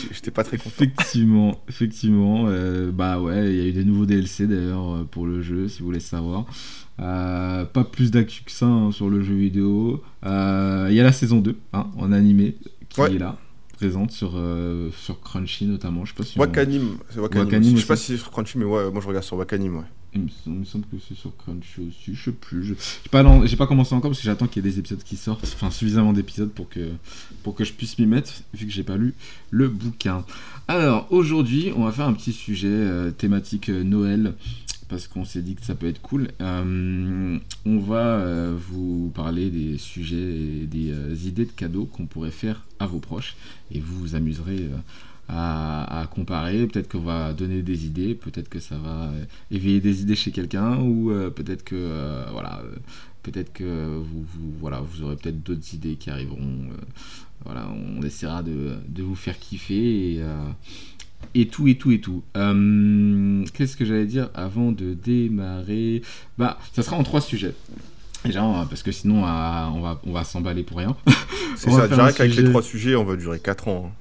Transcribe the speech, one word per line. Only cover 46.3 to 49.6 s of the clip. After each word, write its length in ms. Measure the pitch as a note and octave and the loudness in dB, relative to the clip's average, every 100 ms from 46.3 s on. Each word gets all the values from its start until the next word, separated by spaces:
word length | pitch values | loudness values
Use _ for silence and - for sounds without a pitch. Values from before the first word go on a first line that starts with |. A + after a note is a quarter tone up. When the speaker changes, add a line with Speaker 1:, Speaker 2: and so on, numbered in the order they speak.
| F2 E2 G2+ A#2 | -2 -2 0 0
Speaker 2:
Peut-être 240 | G#2 F#2 | -2 -4
qu'on 80 | F#2 | -4
va 320 | E2 E2 D#2 | -4 -2 -2
donner 300 | D2+ F#2 F#2 | -4 -4 -4
des 240 | F2 F2 D#2+ | -2 -4 -4
idées, 280 | D#2 F#2+ | -4 -4
peut-être 340 | A2 - D#2+ D#2+ | -4 -8 -10 -10
que 80 | E2+ | -10
ça 180 | - D2+ | -10 -8
va, 280 | D#2 D#2+ | -8 -6
euh, 200 | D#2+ D2 D2+ - - | -6 -6 -8 -12 -8
éveiller 300 | F#2+ | -2